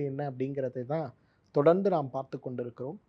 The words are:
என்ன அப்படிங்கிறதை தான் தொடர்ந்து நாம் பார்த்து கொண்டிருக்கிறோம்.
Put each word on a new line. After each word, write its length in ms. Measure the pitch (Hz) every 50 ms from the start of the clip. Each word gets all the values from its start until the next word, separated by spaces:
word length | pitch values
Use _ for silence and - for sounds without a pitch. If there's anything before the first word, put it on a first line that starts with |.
| 143
என்ன 140 | 139 135 139 147
அப்படிங்கிறதை 580 | 143 127 123 131 135 139 139 131 123 - 127 123
தான் 280 | 123 151 165 156 127 - _ _ _ _ _ _ _ -
தொடர்ந்து 340 | 151 143 160 175 196 196 202
நாம் 200 | 180 156 143 127
பார்த்து 260 | - 135 135 - - 131
கொண்டிருக்கிறோம். 580 | - 135 127 120 120 120 117 - 123 135 185 214 _